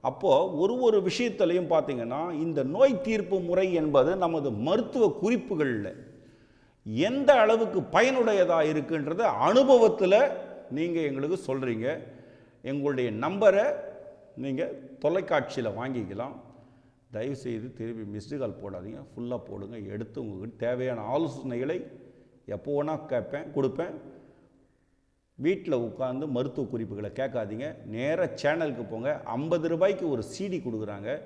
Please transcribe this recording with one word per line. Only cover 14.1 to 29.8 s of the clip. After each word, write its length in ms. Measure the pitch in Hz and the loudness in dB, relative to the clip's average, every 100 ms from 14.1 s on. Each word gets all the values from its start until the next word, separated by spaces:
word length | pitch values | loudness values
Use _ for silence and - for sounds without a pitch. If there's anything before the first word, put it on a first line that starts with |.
| - - - 135 | -20 -20 -10 -6
நீங்க 180 | 131 170 - - - | -4 -6 -8 -16 -4
தொலைக்காட்சியில 680 | 143 180 190 156 127 - 113 101 | 0 0 0 0 0 -4 -4 -4
வாங்கிக்கலாம். 560 | 127 123 95 98 127 - - - - _ _ _ _ 107 | -6 -6 -6 -8 -10 -12 -20 -20 -20 _ _ _ _ -8
தயவுசெய்து 520 | 127 135 127 113 120 - | -6 -6 -6 -8 -8 -10
திருப்பி 280 | 113 113 104 | -10 -8 -10
மிஸ்டு 240 | 104 98 143 | -10 -8 -6
கால் 200 | 120 92 | -6 -6
போடாதீங்க, 400 | 101 92 95 127 139 | -10 -10 -12 -14 -16
ஃபுல்லா 260 | - 120 123 - | -10 -8 -8 -8
போடுங்க. 300 | 98 98 117 98 | -12 -12 -12 -10
எடுத்து 240 | 104 - - | -10 -10 -10
உங்களுக்கு 420 | 117 98 113 - 113 | -10 -8 -12 -4 -2
தேவையான 360 | 123 127 117 107 | -2 -2 -4 -2
ஆலோசனைகளை 680 | 139 165 131 131 120 135 175 - - - - _ _ - | -2 -2 -4 -6 -4 -4 -4 -8 -16 -20 -20 _ _ -10
எப்போ 240 | 101 139 | -10 -2
வேணா 200 | 143 151 156 - | -2 -2 -4 -2
கேட்பேன், 360 | 123 104 143 156 | -4 -2 -8 -6
கொடுப்பேன். 420 | - 135 127 180 - - - - _ _ _ _ _ _ _ _ _ _ - | -2 -2 -2 -6 -8 -16 -20 -20 _ _ _ _ _ _ _ _ _ _ -4
வீட்ல 360 | 139 196 - 131 117 | -2 0 -2 -2 -2
உட்கார்ந்து 400 | 98 131 131 151 123 | -4 -6 -4 -4 -2
மருத்துவ 300 | 135 131 120 | -2 -4 -6
குறிப்புகளை 420 | 120 110 101 104 107 | -6 -6 -8 -8 -6
கேட்காதீங்க, 500 | 135 123 104 110 143 160 107 | -4 -4 -6 -6 -8 -10 -10
நேரா 320 | 110 135 165 170 - | -6 -2 0 -2 0
சேனலுக்கு 420 | 143 165 156 120 110 | 0 2 -2 -4 -8
போங்க. 180 | 110 127 147 - 120 | -4 -4 -4 -4 -4
ஐம்பது 300 | 156 170 160 | 0 0 0
ரூபாய்க்கு 340 | 165 | 2